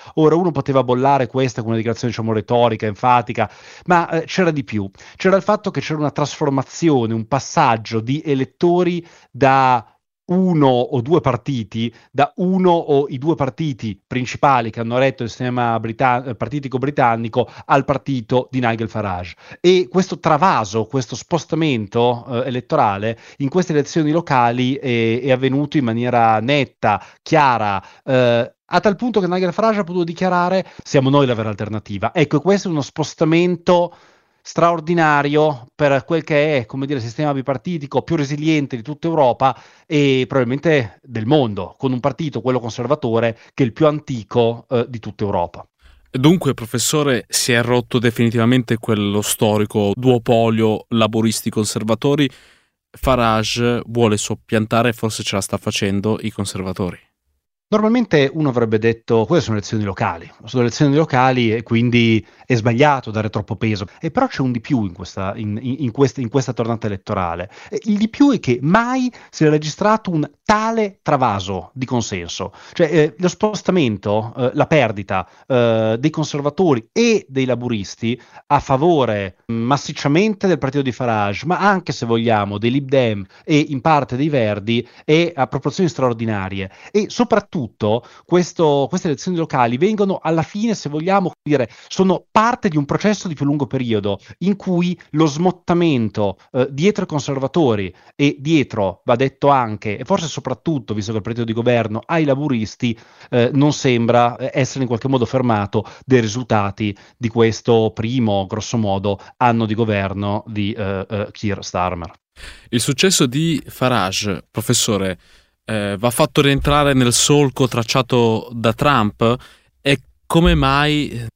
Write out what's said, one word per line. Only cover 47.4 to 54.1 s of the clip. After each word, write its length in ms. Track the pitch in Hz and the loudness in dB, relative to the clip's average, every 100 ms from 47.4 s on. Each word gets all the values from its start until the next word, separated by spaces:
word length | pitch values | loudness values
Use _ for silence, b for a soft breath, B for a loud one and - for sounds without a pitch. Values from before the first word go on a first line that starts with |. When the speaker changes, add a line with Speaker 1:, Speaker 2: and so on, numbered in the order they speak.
| - | 2
Speaker 2:
è 100 | 120 | 2
rotto 380 | 117 123 117 123 | 2 0 0 0
definitivamente 800 | 117 113 117 117 113 127 120 113 | 0 2 0 2 2 2 0 -4
quello 440 | - 104 101 101 | -2 -2 0 -2
storico 720 | 101 - 117 107 107 110 101 | -4 0 2 2 0 0 0
duopolio 920 | 101 127 120 113 113 113 110 110 107 - | 2 2 2 2 2 4 2 2 0 -2
laburisti-conservatori. 1400 | 113 107 113 110 - 113 110 104 113 107 110 143 143 139 b b b b _ _ | 0 2 2 0 -2 -4 -4 -2 -4 -2 0 0 0 0 b b b b _ _
Farage 880 | - - 123 113 110 110 120 120 117 - | -4 0 2 2 2 0 -2 -2 -2 -4
vuole 300 | 120 113 | 0 2